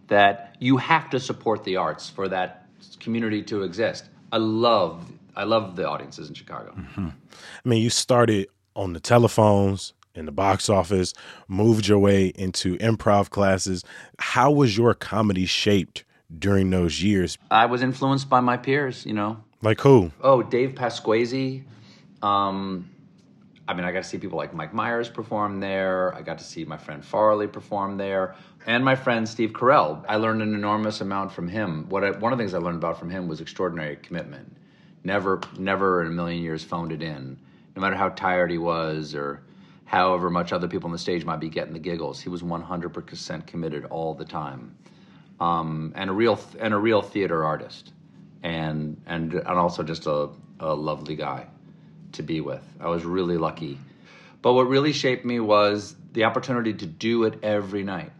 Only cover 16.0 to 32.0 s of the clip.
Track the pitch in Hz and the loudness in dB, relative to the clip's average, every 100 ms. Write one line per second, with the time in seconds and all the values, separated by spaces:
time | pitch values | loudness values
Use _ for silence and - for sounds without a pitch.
16 | - _ _ 80 95 98 95 92 85 76 | -18 _ _ -4 2 4 4 4 2 2
17 | 98 98 90 - _ 110 120 123 131 131 | 2 2 0 -4 _ 4 6 2 0 0
18 | 135 135 135 127 123 123 131 139 135 117 | 0 0 2 2 4 0 0 0 -2 -6
19 | - 104 104 113 - _ 107 110 139 131 | -6 -4 -4 -6 -16 _ 0 4 8 8
20 | 87 - 135 131 110 120 131 - 131 - | 6 2 4 4 4 0 0 -2 -6 -4
21 | 113 110 120 131 131 131 135 - - - | 0 2 2 -2 -4 -6 -14 -20 -20 -20
22 | - _ 104 101 98 98 98 92 87 - | -20 _ 0 2 0 -2 -6 -8 -10 -20
23 | - _ _ _ _ _ - 90 90 90 | -20 _ _ _ _ _ -10 -6 -4 -6
24 | 90 92 92 82 76 82 78 107 113 117 | -8 -10 -8 -8 -8 -10 -8 -4 -2 -4
25 | - - 110 107 104 98 98 95 95 92 | -4 -10 -6 -4 -4 -4 -4 -2 0 0
26 | 92 - 80 80 - 82 76 78 - 73 | -2 -4 -10 -12 -12 -12 -10 -12 -12 -14
27 | - 101 107 107 101 107 - 104 98 98 | -6 2 2 2 -2 -8 -8 -6 -6 -4
28 | 98 95 92 - - - - 120 131 131 | -2 -2 -2 -8 -20 -14 -2 2 2 2
29 | 131 117 110 - 110 - 123 147 78 80 | 2 0 -2 -4 -4 2 4 4 4 -2
30 | - 107 113 110 107 107 104 107 107 - | -4 0 0 0 -2 -2 0 0 -2 -4
31 | 98 98 95 - 87 107 101 78 73 98 | -6 -4 -6 -8 -6 -4 -4 -6 -4 -2